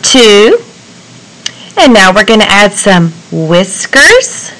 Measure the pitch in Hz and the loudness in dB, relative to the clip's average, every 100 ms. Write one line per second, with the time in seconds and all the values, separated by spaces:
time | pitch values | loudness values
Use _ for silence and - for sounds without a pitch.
0 | - 262 226 202 220 466 - - - - | -4 0 2 4 2 0 -4 -20 -20 -20
1 | - - - - - - - - 311 220 | -20 -20 -20 -18 -18 -18 -12 0 2 4
2 | 190 190 208 220 208 196 208 202 202 180 | 2 0 -2 -2 -2 0 0 -2 0 0
3 | 165 165 - 165 160 175 190 - - 269 | 0 -6 -12 -8 -2 0 -2 -8 -4 0
4 | 311 480 - - - | 2 2 0 -12 -18